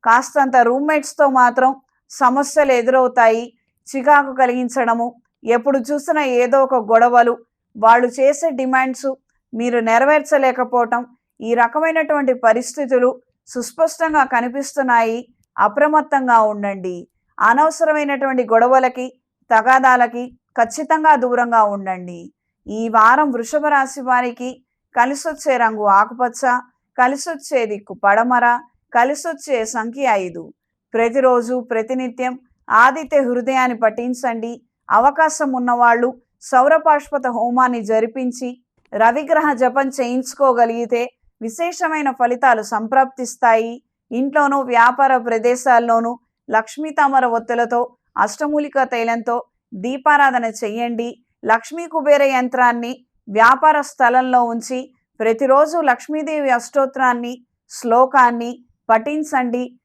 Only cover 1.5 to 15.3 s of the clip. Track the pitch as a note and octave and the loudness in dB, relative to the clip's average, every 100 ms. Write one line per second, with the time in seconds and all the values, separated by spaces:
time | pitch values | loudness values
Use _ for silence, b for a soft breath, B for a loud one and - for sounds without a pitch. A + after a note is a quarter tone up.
1.5 | A#3+ C4 C4+ _ _ _ - C4 C4 C#4+ | 2 0 0 _ _ _ -2 0 0 -2
2.5 | - C#4+ B3 A#3 C4 B3+ B3 A3+ A3+ A#3+ | 0 2 2 2 2 2 2 2 2 -4
3.5 | _ _ _ - C4+ C4 C#4+ C4+ C4 B3+ | _ _ _ -10 -4 4 4 4 0 0
4.5 | B3 B3 B3+ A#3 A#3 A#3+ A#3+ _ _ - | 0 -4 -2 -2 -2 -4 -10 _ _ -2
5.5 | A#3+ A#3+ C4+ A#3 D4 C#4+ D4+ C#4 A#3+ B3 | 0 2 -2 -2 -6 -2 -2 0 0 2
6.5 | C4+ C4+ C4 G#3+ A3+ A#3+ A#3+ A#3+ A#3 _ | 2 2 0 2 4 4 4 4 0 _
7.5 | _ _ - A3 A#3 B3 B3 C4+ C#4+ E4 | _ _ 0 4 4 4 0 0 2 -2
8.5 | C4 C4 C4 C4 B3+ C#4 C4 _ _ _ | -4 -2 0 -2 -4 -8 -8 _ _ _
9.5 | A3 A#3+ A#3+ A3+ A3+ C4+ D4+ D4 D4 C4+ | -6 -2 -2 2 2 4 2 2 2 2
10.5 | B3+ B3 A#3+ A#3 A#3+ B3 _ _ _ A3 | 0 -2 0 0 -2 -6 _ _ _ -4
11.5 | A#3 A#3 D4+ D#4+ D#4+ D#4 D4+ C4+ B3+ A#3+ | 0 0 0 -2 -2 -2 -2 0 2 2
12.5 | A3+ B3 - C#4 B3+ B3 C4 _ _ _ | 2 -2 -8 -2 2 0 -2 _ _ _
13.5 | B3+ A#3 - D#4+ - E4 D#4 C4 B3 B3 | -12 -12 -2 -2 0 -2 0 0 0 -4
14.5 | B3 C#4 - C4 A#3+ A3+ A3+ B3 | -6 -8 -4 0 2 0 -4 -10